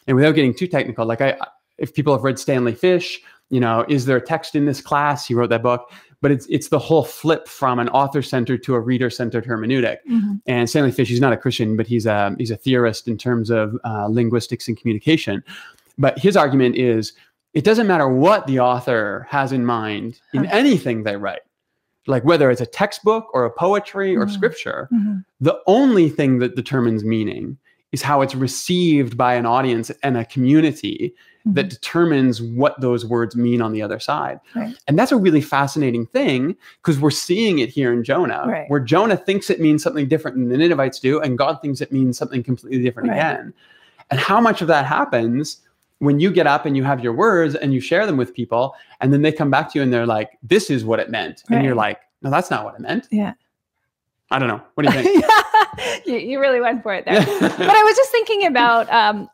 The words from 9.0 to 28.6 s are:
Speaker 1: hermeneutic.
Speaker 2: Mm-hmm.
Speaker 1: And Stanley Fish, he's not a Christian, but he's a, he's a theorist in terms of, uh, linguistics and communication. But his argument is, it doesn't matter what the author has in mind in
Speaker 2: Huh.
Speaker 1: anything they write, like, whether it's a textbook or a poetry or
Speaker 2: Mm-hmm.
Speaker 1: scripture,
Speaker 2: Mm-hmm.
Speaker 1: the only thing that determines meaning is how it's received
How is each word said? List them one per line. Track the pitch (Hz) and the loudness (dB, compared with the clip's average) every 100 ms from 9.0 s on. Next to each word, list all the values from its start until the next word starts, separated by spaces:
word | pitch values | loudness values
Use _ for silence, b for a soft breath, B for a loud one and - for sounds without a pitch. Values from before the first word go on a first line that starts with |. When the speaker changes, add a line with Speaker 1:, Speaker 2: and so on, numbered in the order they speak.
| 123 - 120 117 120 | -2 -4 -4 -4 -6
Speaker 1:
hermeneutic. | 113 110 135 113 - 294 | -6 -2 0 0 -4 -2
Speaker 2:
Mm-hmm. | 233 208 202 - | -2 0 -4 -2
Speaker 1:
And | 123 120 | -2 0
Stanley | 156 139 | 2 0
Fish, | 123 120 | 0 0
he's | 120 | 2
not | 135 | 2
a | 110 | 2
Christian, | 127 - 110 110 | -2 -2 -2 -2
but | 113 | -2
he's | 120 110 | -2 0
a, | 104 101 - | 0 0 -2
he's | 117 | -6
a | 107 | -4
theorist | - 127 117 107 - | 0 2 2 -2 -6
in | 110 | -6
terms | 127 117 110 | -2 -2 0
of, | 113 107 117 117 | 0 0 -4 -8
uh, | 107 104 | -6 -2
linguistics | 113 117 117 - 120 - | 0 0 0 -4 -8 -8
and | 110 | -6
communication. | 120 104 151 160 - 101 - B B B B - | -4 -2 0 0 0 -8 -8 B B B B 0
But | 135 - | 0 2
his | 175 190 | 2 4
argument | 147 135 127 123 | 4 4 2 2
is, | 127 113 107 b b _ _ | 0 0 -2 b b _ _
it | - | -2
doesn't | 196 220 214 | 2 2 4
matter | 175 139 | 2 2
what | 127 165 208 - | 4 4 4 2
the | 131 | 2
author | 123 123 127 117 104 98 - | 2 2 0 0 0 -4 -4
has | 143 135 | -2 0
in | 131 120 | 0 0
mind | 117 107 104 110 - _ | -2 -2 -6 -8 -14 _
in | 135 165 | -4 0
Speaker 2:
Huh. | |
Speaker 1:
anything | 208 277 196 135 113 | 2 4 2 0 -4
they | 107 101 | -4 -4
write, | 98 - - _ _ _ _ _ - | -6 -8 -14 _ _ _ _ _ -2
like, | 131 | 0
whether | 135 170 139 | 4 4 4
it's | 120 | 2
a | 123 | -2
textbook | - 208 - 208 220 220 | -4 -4 -2 0 0 -2
or | 131 120 | -2 -2
a | |
poetry | - 175 202 202 196 196 180 | 0 0 0 -2 -6 -2 0
or | 104 | -2
Speaker 2:
Mm-hmm. | |
Speaker 1:
scripture, | 196 214 - - - - | -2 -4 -4 -8 -10 -4
Speaker 2:
Mm-hmm. | 240 208 196 - _ | -2 -2 -4 -10 _
Speaker 1:
the | 135 - - | -2 0 2
only | 214 277 214 160 | 4 6 4 2
thing | - 139 127 | 2 2 2
that | 123 120 | 0 -4
determines | 113 135 120 110 | -4 0 0 0
meaning | 107 113 107 101 - 139 _ _ _ | -2 -2 -2 -6 -10 -12 _ _ _
is | 135 | -8
how | 139 147 | 0 0
it's | 135 131 | 0 -2
received | 131 - | -4 -4